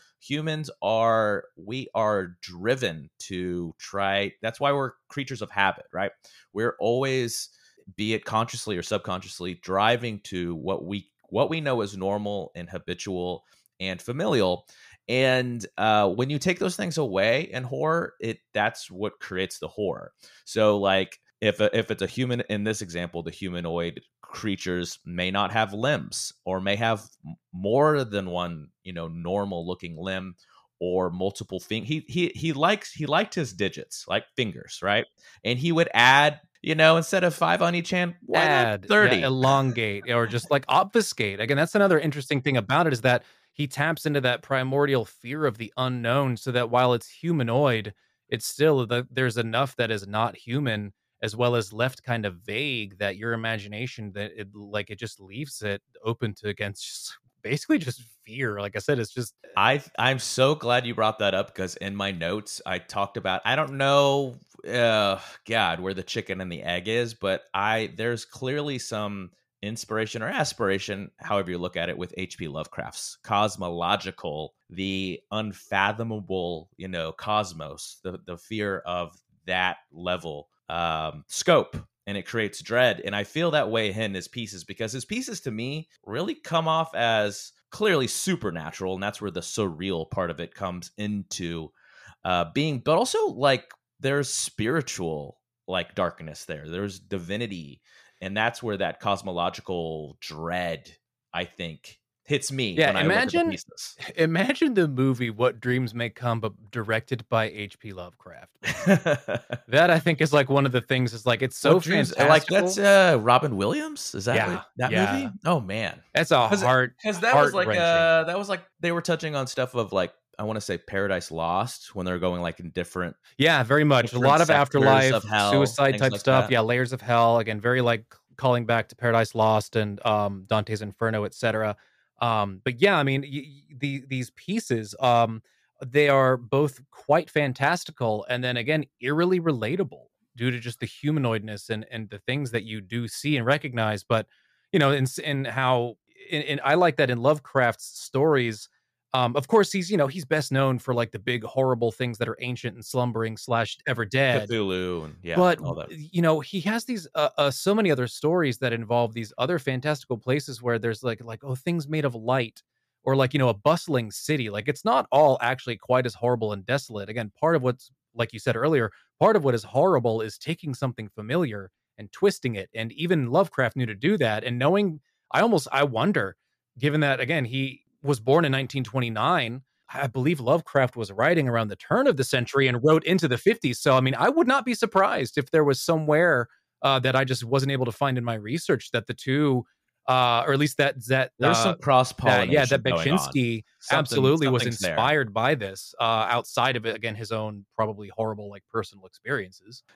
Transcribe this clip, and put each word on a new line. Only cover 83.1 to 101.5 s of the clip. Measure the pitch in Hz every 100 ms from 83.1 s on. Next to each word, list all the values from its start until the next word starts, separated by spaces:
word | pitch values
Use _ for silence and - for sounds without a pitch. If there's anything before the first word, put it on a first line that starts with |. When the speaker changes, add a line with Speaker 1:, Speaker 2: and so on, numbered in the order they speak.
Speaker 1:
I | 101
feel | 101 151 170
that | 147 107
way | 113 107
in | 101 110
his | 95 -
pieces, | 123 113 92
because | 80 98 110
his | 127
pieces | - 226 262 196
to | 139
me | 107 123 151 160 _
really | - 113 196
come | 311 - 165 160
off | 160 160
as | 98 117 110 104 98 - _ _
clearly | - 208 160 123
supernatural, | - - 175 101 82 78 - 92
and | 92
that's | 101 -
where | 104
the | 87
surreal | - - 101 78 95 87 80
part | - 87
of | 80
it | 85
comes | - 95 90 - -
into, | 104 104 92 - 87 82 78 _ _ - - -
uh, | 90 90 82
being, | 131 156 135
but | 143 165
also, | 254 - 440
like, | 117 139 127 - - _ _
there's | 135 143 135
spiritual, | - - - 110 160 127 - 85 78 69 - _ _ -
like, | 92 87
darkness | - 90 - 80 71
there. | - 76 78
There's | 87 101 92
divinity, | - 98 85 104 117 92 71 67 _ _ _ -
and | 95 104
that's | 113 -
where | 117 101
that | 90 -
cosmological | 104 98 98 87 87 - - 90 82 80 73 -
dread, | - 78 82 90 87 78 - - _ _ _
I | 87
think, | 90